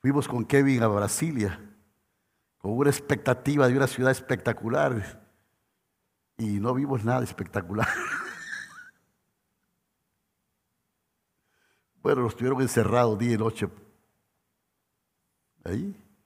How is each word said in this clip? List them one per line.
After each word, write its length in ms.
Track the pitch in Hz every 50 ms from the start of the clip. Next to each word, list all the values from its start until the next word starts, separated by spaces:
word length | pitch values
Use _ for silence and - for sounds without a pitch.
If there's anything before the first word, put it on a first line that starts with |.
Fuimos 260 | - 131 139 147 131 -
con 160 | 127 120 107
Kevin 380 | - 139 139 139 139 135 120
a 60 | 113 110
Brasilia, 680 | 104 101 104 101 - - 165 165 151 120 104 95 85 - - - - _ _ _ _ _ _ _ _ _ _ _ _ _ _ _ _ _
con 140 | - 98
una 180 | 110 123 143 143
expectativa 760 | - - - - 147 - - 135 127 123 - 139 143 143 131
de 100 | 123 123 135
una 80 | 135
ciudad 260 | 135 - - 127 131
espectacular, 1080 | 131 - - - 131 95 - 120 113 - - 113 123 147 151 139 123 110 98 - - - - _ _ _ _ _ _ _ _ _ _ _ _ _ _ _ _ _ _ _ _ _ _
y 240 | - 113 107 101 101
no 140 | 101 120 127
vimos 300 | 131 143 139 135 117 101
nada 200 | 117 127 127 123
espectacular. 640 | - - - 101 - - 104 90 85 101 107 113 -
<laughs> 360 | - - - - - - - - - - - - - - - - - - - - _ _ _ _ _ _ _ _ _ _ _ _ _ _ _ _ _ _ _ _ _ _ _ _ _ _ _ _ _ _ _ _ _ _ _ _ _ _ _ _ _ _ _ _ _ _ _ _ _ _ _ _ _ _ _ _ _ _ _ _ _ _ -
Bueno, 160 | - - 127
nos 160 | 123 110 -
tuvieron 240 | - 120 131 139 127
encerrados 580 | 131 120 - 117 107 95 110 123 123 117 107 101
día 140 | 120 120
y 60 | 117 104
noche 280 | 113 113 - - - - - - - _ _ _ _ _ _ _ _ _ _ _ _ _ _ _ _ _ _ _ _ _ _ _ _ _ _ _ _ _ _ _ _ _ _ _ _
ahí. 340 | 90 95 117 180 202 196 - _ _ _ _ _